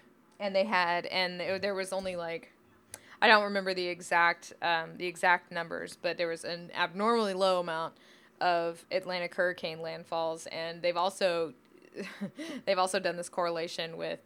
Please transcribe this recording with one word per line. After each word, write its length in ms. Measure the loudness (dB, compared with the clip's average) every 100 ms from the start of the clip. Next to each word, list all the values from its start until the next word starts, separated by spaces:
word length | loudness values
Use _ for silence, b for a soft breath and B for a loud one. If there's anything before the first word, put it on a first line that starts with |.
| B _ _ -8
And 140 | 0 2
they 80 |
had, 420 | 4 4 4 0 0
and 340 | -2 -2 -2
it, 220 | -4 -2
there 120 | -2
was 180 | -2 -4
only, 240 | -4 -6 -6
like, 360 | -6 -8 -10 _ _ _ _ B B B
I 80 | 8
don't 160 | 8
remember 300 | 6 -2 -2
the 120 | -2 -2
exact, 680 | -4 0 4 4 2 -6 -4
um, 360 | 0 0 -2 -6
the 100 | -6
exact 460 | 0 4 4 2
numbers, 440 | -6 -6 -6 -8 -6
but 140 | -4 -2
there 80 | -2
was 180 | -2
an 260 | -6 -8 -8
abnormally 580 | -2 -2 0 2 4 2
low 260 | 2 4 4
amount 340 | 0 -2 -4 -8 B B B -2
of 440 | 2 2 2 -4 -4
Atlantic 440 | -4 -2 -6 -4 0
hurricane 420 | 0 0 -8 -8
landfalls, 720 | -8 -8 -4 -2 -2 -4 -8
and 320 | -8 -8 -2
they've 140 | 0 2
also, 560 | 2 2 2 2 -2 -6 _ -20 -18 -12 -10
<laughs> 560 | -8 -10 -8 -10 -6 0
they've 120 | 2
also 200 | 2 2
done 180 | 0 -4
this 120 | -6
correlation 680 | -2 0 0 -4 -6 -8 -6
with, 220 | -6 -8